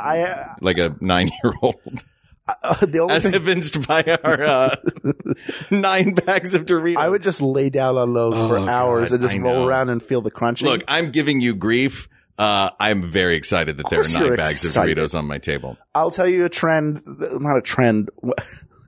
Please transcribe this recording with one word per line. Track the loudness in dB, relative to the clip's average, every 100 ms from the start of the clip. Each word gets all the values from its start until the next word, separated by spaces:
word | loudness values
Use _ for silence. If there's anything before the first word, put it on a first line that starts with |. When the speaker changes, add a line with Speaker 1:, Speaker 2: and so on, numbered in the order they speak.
Speaker 1:
I, | -2 -2
uh, | -2 -6 -12 -4
Speaker 2:
like | 0 2
a | 0 -2
nine-year-old. | 0 2 0 0 -4 0 -2 -4 -12 -16 -16 _ _ _ -10 -6
Speaker 1:
Uh, | -2 0 0
the | 0
only | 0
Speaker 2:
As | 2 2
Speaker 1:
thing | 0
Speaker 2:
evinced | 0 0 0 -4 0
by | 0 2 0
our, | 2 2
uh, | 2 2 2 0 -4 -4 -4 -4
<laughs> | -4 -6 -6 -14 -2
nine | 0 2 2 2 2
bags | 2 0 0 -2
of | 2
Doritos. | 0 2 0
Speaker 1:
I | 0
would | 0
just | -2 0
lay | 0 2 0
down | 2 2 2
on | 2
those | 2 2 0
for | 2 0
Speaker 2:
Oh, | 0
Speaker 1:
hours | 0 2 2 2
Speaker 2:
God, | 2
Speaker 1:
and |
just | 0 0
Speaker 2:
I |
Speaker 1:
roll | 0 2
Speaker 2:
know. | 2
Speaker 1:
around | 0 0
and | -2
feel | -2 -2
the | -2
crunching. | -2 -2 0 0
Speaker 2:
Look, | -2 0
I'm | -2 0
giving | 0 0 2
you | 0
grief. | 0 0 0 0 -4 -14 _ _ -2
Uh, | 0 2 0 0
I'm | 0 0 0
very | 0 2 0
excited | 0 0 0 -4
that | -2
Speaker 1:
Of |
Speaker 2:
there | 0
are |
Speaker 1:
course | 2 2
Speaker 2:
nine | 2
Speaker 1:
you're | 2
Speaker 2:
bags | 0 0 0
Speaker 1:
excited. | 2 2 0
Speaker 2:
of | -2
Doritos | -4
on | -6
my | -6
table. | -6 -6 -8 -14 _
Speaker 1:
I'll | -2 -2
tell | 0 2
you | 2 0
a |
trend, | 0 0 2 0 -4 -10
th-, | -8 -6 -4
not | 0 0
a |
trend. | 0 2 4 4 0 -6
<laughs> | -6 -6 -8 -18 -20 _